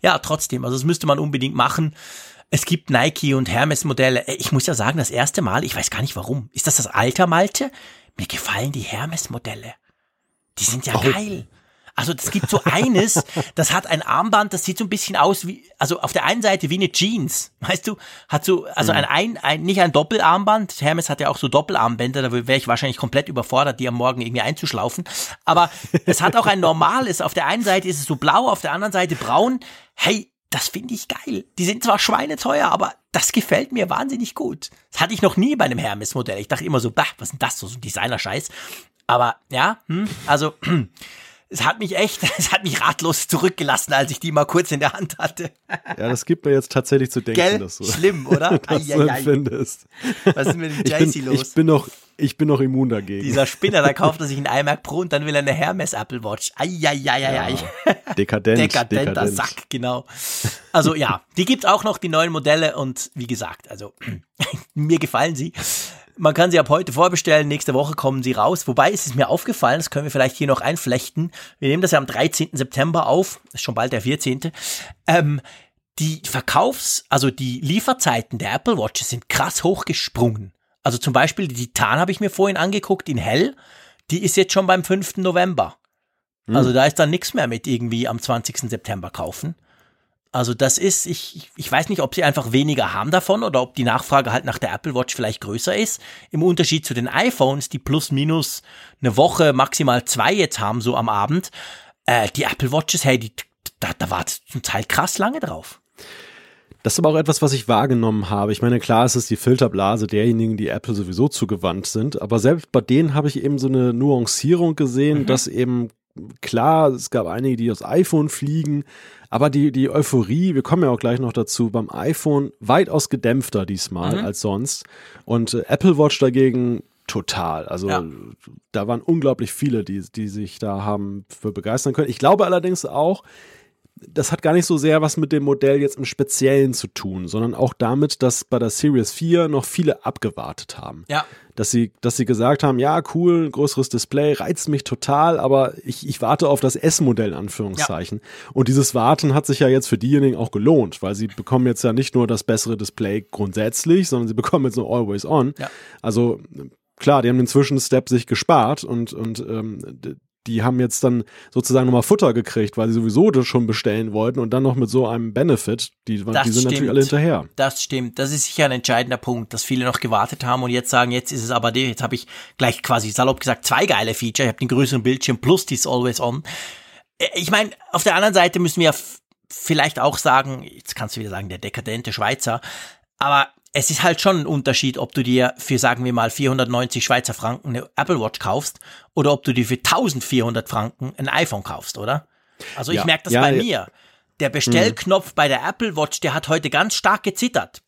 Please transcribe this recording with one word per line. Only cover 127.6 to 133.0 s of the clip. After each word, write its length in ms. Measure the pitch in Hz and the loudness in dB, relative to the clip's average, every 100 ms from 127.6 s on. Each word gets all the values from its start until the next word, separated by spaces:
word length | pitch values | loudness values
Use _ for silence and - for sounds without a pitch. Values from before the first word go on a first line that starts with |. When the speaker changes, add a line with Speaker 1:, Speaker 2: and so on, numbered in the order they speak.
| 80 | -6
Speaker 2:
Also 200 | 90 98 | -6 -2
Speaker 1:
Ja. 140 | 95 82 67 57 - - - _ | -4 -4 -14 -20 -20 -20 -20 _
Speaker 2:
da 140 | 110 101 | -6 -4
waren 120 | 117 | -4
unglaublich 520 | - 165 139 123 113 | 0 2 2 0 -4
viele, 320 | - 147 117 98 | -2 0 0 -2
die, 180 | 98 90 | -8 -8
die 140 | - 107 | -8 -8
sich 320 | 101 101 - | -8 -10 -8
da 240 | 107 98 | -6 -4
haben 420 | 104 104 101 101 95 | -2 -4 -4 -10 -14
für 240 | - 107 | -10 -8
begeistern 400 | 101 107 120 - | -6 -4 -2 -2
können. 160 | 135 139 | -2 -4
Ich 100 | 117 | 2
glaube 260 | 135 202 180 | 4 4 4
allerdings 400 | 180 175 185 - | 2 0 -4 -4
auch, 380 | - | 0